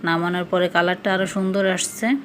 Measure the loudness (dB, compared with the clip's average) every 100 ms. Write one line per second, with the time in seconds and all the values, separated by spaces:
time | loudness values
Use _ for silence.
0 | 0 0 0 -2 0 2 2 2 2 0
1 | 0 0 0 -2 0 0 0 0 -4 -2
2 | 0 0